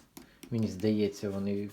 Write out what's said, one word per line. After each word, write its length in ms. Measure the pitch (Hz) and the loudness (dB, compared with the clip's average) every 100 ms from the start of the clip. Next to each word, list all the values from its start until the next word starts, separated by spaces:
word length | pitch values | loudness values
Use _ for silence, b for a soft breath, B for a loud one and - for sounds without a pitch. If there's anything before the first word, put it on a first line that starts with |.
| - - B B - | -20 -20 B B -6
мені 160 | 117 104 | 0 0
здається, 640 | 92 110 107 101 - 104 | 2 2 4 2 0 -4
вони 400 | 98 98 101 101 | -2 -2 -2 -4